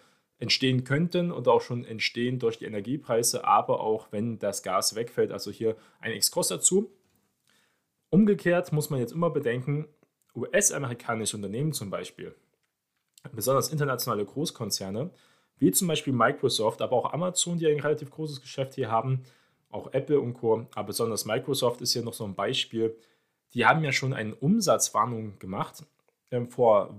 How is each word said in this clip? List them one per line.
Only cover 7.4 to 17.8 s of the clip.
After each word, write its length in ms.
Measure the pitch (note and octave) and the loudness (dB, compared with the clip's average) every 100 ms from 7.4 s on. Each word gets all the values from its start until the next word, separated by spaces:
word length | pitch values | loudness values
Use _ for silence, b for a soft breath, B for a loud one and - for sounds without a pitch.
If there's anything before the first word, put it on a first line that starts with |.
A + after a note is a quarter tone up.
| _ _ _ _ _ _ _ | _ _ _ _ _ _ _
Umgekehrt 600 | E3+ G#3+ F#3+ F3 F3 F3+ | 6 6 4 2 2 2
muss 180 | D3+ D3 | -2 0
man 100 | C#3 | -2
jetzt 120 | A#2 | -2
immer 200 | D#3+ E3+ | 0 0
bedenken, 560 | D3+ A#2 B2 B2+ D3 D#3+ _ _ _ _ A2+ | 0 0 -2 -2 -4 -6 _ _ _ _ -10
U-S-amerikanische 1000 | B2+ - - D3+ C3 A#2 - A2+ G#2 G#2+ | -2 2 2 0 -6 -8 -6 -4 -4 -6
Unternehmen 380 | G2 A2+ D#3 | -6 -4 -4
zum 160 | C#3 G2 | -4 -6
Beispiel, 460 | F2 F2+ - F2+ - _ _ _ _ _ _ _ _ - | -8 -10 -14 -16 -18 _ _ _ _ _ _ _ _ -14
besonders 360 | A2+ B2+ C3+ - | -4 0 2 0
internationale 540 | D3+ C#3+ B2 B2 G#2 | -2 -2 -2 -2 -2
Großkonzerne, 840 | G#2 - - - G#2 - F#2+ G#2 F3+ b b b b _ | -4 -4 -6 -6 -6 -4 -4 -6 -6 b b b b _
wie 140 | D#3+ | 2
zum 160 | F#3 F3+ | 4 0
Beispiel 260 | D3+ C#3+ | 0 0
Microsoft, 680 | A#2+ A#2 - B2 - G#2+ - | 2 2 4 0 2 0 0
aber 140 | A2 A#2+ | 0 0
auch 160 | - | 0
Amazon, 460 | C#3+ F3+ F3 F3 E3+ | -2 -2 -2 -2 0
die 100 | D#3+ | 2
ein 120 | |
relativ 320 | D3 | 2